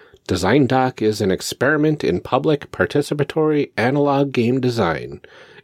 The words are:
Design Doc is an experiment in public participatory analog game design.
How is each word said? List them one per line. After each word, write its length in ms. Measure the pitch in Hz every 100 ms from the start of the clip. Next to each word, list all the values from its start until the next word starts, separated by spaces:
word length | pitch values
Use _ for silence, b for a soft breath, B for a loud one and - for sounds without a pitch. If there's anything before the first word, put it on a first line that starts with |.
| B B -
Design 420 | 90 92 135 127
Doc 340 | 131 131 -
is 180 | 110 107
an 120 | 101
experiment 720 | 92 - - 131 151 151 151 -
in 160 | 175
public 500 | - 131 156 147 -
participatory 1000 | - - 147 143 151 143 165 156 147 139 -
analog 560 | 120 143 143 139 143
game 300 | 135 117 131
design. 580 | 127 117 90 76 62 71 - B B B